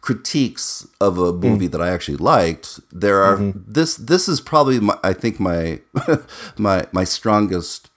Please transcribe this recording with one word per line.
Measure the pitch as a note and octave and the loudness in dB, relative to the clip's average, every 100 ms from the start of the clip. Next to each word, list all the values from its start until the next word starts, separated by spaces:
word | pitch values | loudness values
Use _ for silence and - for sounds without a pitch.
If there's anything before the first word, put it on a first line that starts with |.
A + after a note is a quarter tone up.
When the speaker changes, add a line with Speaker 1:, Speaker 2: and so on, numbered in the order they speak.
Speaker 1:
critiques | - A2+ - D3+ B2+ - - - - _ | -4 -6 -2 0 -2 -2 -8 -8 -14 _
of | G2 F2+ | 0 2
a | F2 | 0
movie | F2 A#2+ G#2+ F2+ | 0 0 2 0
Speaker 2:
Mm. | |
Speaker 1:
that | D#2 | -2
I | F2 | -2
actually | F2+ - C#2+ | -2 -4 -2
liked, | A2 D3 E2+ E2 - - _ | 2 4 2 -2 -10 -18 _
there | F2+ G2+ G2 | -2 2 4
are, | G2 G2 | 4 4
Speaker 2:
Mm-hmm. | G2+ G2 - | 0 -4 -6
Speaker 1:
this, | A2+ D#3+ - | -2 0 -2
this | A2+ F3+ F#3 | 0 0 0
is | D3+ | -4
probably | - D#3+ C#3 B2+ | 0 2 4 2
my, | G#2 F#2+ | 2 0
I | - | -2
think | F#2 A#2 G#2 | -2 -2 -2
my, | F#2+ E2+ E2 E2 _ B2+ - D#3+ | -2 0 -2 -6 _ -6 0 -2
<laughs> | - - - - | -2 -18 -20 -4
my, | G#2 F#2+ - | 0 0 0
my | F#2 | -2
strongest | F2+ - A2+ G#2 G#2 F2+ E2 - _ | -2 -2 2 2 2 -2 -6 -12 _